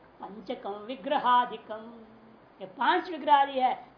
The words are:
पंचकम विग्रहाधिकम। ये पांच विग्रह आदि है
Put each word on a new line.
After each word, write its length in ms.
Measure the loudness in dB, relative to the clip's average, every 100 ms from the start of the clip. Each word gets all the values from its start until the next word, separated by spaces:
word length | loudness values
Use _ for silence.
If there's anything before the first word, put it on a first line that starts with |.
| -20 -16
पंचकम 500 | -14 -12 -10 -8 -8
विग्रहाधिकम। 1200 | -10 -10 -8 -2 0 4 4 2 -4 -12 -14 -14 -20 -20 -20 -20 -20 -20 -16
ये 60 | -12
पांच 420 | -2 2 2 0
विग्रह 260 | -4 4 6
आदि 240 | 4 2
है 280 | 0 0 -8